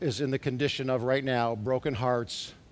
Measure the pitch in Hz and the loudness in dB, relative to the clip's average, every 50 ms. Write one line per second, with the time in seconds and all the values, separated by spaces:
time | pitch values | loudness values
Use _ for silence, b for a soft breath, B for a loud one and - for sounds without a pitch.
0 | 175 147 107 107 147 135 131 131 - 143 127 123 143 135 - - 131 131 131 120 | -2 -2 0 0 0 0 0 0 0 -2 0 0 0 0 0 -2 -2 0 0 0
1 | 117 127 131 139 135 135 127 120 117 117 117 107 107 127 131 127 - 156 135 104 | 2 2 2 2 2 2 2 2 2 2 0 -2 0 0 0 0 0 -2 -2 0
2 | 127 127 123 120 117 - - - - - - - - - | 2 2 2 2 0 -4 -6 -8 -10 -10 -14 -18 -20 -20